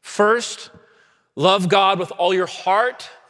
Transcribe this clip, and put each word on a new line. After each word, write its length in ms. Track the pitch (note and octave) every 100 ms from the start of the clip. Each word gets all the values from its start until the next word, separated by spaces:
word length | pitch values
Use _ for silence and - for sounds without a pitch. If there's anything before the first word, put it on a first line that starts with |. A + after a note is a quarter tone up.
First, 720 | - - G#3 A#3 - - - - _ _ _ _ _
love 340 | G3+ F#3 G3 F3
God 300 | G3 G3 F#3
with 120 | E3+
all 220 | - F3+
your 140 | F#3 F3+
heart, 600 | - F#3 G3+ B3 - - -